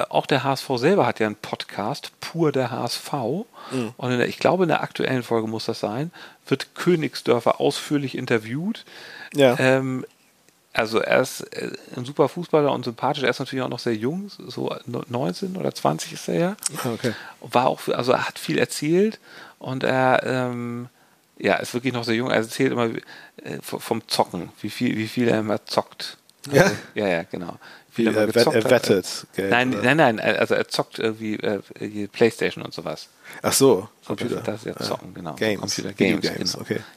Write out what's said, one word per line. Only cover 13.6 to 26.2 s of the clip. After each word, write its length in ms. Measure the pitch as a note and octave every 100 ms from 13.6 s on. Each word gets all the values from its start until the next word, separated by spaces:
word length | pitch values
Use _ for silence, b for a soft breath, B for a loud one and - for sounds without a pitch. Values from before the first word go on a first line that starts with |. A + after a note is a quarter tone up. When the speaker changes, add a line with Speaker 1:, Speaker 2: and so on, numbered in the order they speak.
| B2+
Speaker 1:
auch 40 |
noch 100 | B2
sehr 160 | A#2+ A2
jung, 340 | A#2+ F3+ G3+
so 440 | - - B2 C3 - -
no-, 180 | B2+ -
neunzehn 480 | A#2+ D#3+ F3+ F#3+ F#3
oder 160 | C#3 -
zwanzig 380 | C#3+ D#3 D#3+
ist 160 | D#3 -
er 60 | F3
ja. 160 | F3 G#3+ - D3
Speaker 2:
Ah, 80 | B2
okay. 200 | A2 B2 G#2 B B
Speaker 1:
War 240 | - B2 C3
auch, 140 | -
für, 160 | - -
also 140 | B2
er 120 | A#2+ -
hat 100 | -
viel 180 | - D3
erzählt 600 | A#2+ - D3 F3 G#3+ - B B B B
und 240 | - C3
er, 380 | B2+ C3 C3 B2+ -
ähm, 600 | B2+ B2+ A#2+ A#2+ A#2+ A#2+ b b b _ -
ja, 180 | F#3+ F2+
ist 180 | -
wirklich 200 | B2 B2+
noch 120 | B2 A#2
sehr 100 | A2+
jung. 140 | B2+
Er 80 | A2
erzählt 340 | A2+ - C3
immer, 140 | A#2+ A#2 - B B B -
äh, 140 | - -
v-, 180 | - -
vom 280 | - A#2 -
Zocken, 420 | - G#2+ F2+ E2+ -
wie 80 | G#2
viel, 260 | - B2 G#2+
wie 120 | A2
viel 180 | - A#2
er 120 | A2
immer 240 | G#2+ G#2+ -
zockt. 520 | - - - - -